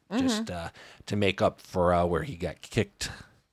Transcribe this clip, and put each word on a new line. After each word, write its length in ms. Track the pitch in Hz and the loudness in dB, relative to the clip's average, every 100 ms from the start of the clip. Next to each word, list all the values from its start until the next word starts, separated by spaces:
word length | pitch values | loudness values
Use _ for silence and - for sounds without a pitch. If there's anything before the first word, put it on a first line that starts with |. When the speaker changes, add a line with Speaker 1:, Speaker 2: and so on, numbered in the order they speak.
| - | -8
Speaker 1:
Mm-hmm. 160 | 226 262 | -2 0
Speaker 2:
just, 240 | 220 226 | -2 -4
uh, 180 | 175 170 - - - - | -6 -8 -12 -20 -16 -4
to 80 | 104 | 0
make 260 | 98 - | 0 2
up 180 | 104 - | 0 0
for, 320 | - 92 87 | -6 2 4
uh, 140 | 87 87 | 4 4
where 160 | 82 | 0
he 140 | 73 85 | -2 -6
got 260 | 85 - | -8 -8
kicked, 480 | - 120 101 - - - - _ _ | -4 -2 -2 -4 -10 -10 -20 _ _